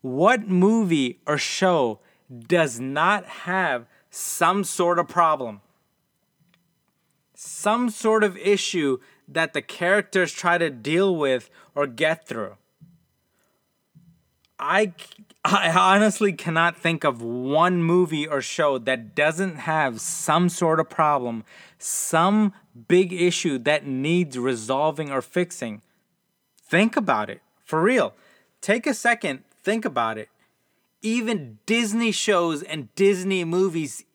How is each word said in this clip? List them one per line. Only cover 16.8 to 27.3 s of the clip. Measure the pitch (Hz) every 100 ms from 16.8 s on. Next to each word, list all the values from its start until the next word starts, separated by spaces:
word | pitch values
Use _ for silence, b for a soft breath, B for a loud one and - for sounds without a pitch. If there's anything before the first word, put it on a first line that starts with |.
| 165 165
of | 147 117
one | 117 123 127 151 175 180
movie | 165 180 175 156 151
or | 143
show | - - 147 131
that | 117 127 110
doesn't | - 151 160 190 156
have | - 156 139 113
some | - - - 156 180
sort | - 170 160
of | 156
problem, | - 151 143 120 113 B B B B
some | - - - 160 180 214 208 b b 120 113
big | 175 185
issue | 180 175 170 170 131
that | 120 151 139
needs | 131 147 175 165 127
resolving | 127 120 110 135 156 151 147
or | 135
fixing. | - 180 175 - 117 107 _ _ _ _ _ _ _ _
Think | _ 165 226 294
about | 196 110
it. | 104